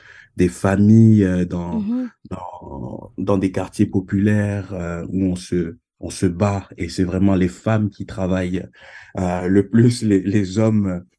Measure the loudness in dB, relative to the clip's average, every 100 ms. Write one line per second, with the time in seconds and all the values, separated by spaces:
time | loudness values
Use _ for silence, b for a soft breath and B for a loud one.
0 | B B B 0 0 2 0 4 6 8
1 | 8 6 4 0 -2 -4 -6 -6 -4 -4
2 | -6 -12 -14 -14 -14 -16 -14 -12 -12 -12
3 | -14 -8 -2 0 0 -2 -6 -2 0 0
4 | -2 0 2 2 0 -4 -6 -8 -8 -8
5 | -6 -2 -2 -2 -4 -4 -4 -8 _ _
6 | -14 -4 -4 0 -2 -2 -8 -10 -8 -4
7 | -2 0 2 2 0 -2 -2 0 -2 -6
8 | -12 -6 -4 -2 -2 -6 -8 B B B
9 | B -6 -4 -2 2 2 4 4 4 2
10 | 2 2 2 0 0 0 2 2 0 -4
11 | -10